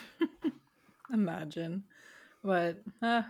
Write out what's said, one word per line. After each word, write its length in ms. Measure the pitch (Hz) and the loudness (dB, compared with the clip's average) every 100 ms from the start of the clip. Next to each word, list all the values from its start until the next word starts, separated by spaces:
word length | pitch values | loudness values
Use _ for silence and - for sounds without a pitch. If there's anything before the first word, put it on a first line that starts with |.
| - - - - 320 - _ _ _ _ - | -6 -4 -4 -2 -6 -6 _ _ _ _ -2
Imagine. 720 | 233 185 165 156 170 165 185 - - - - - _ | 0 2 0 -6 -6 -4 -4 -8 -16 -20 -20 -20 _
But, 380 | 196 180 170 170 - - | 0 2 2 -2 -10 -4
uh, 200 | 233 233 | 2 2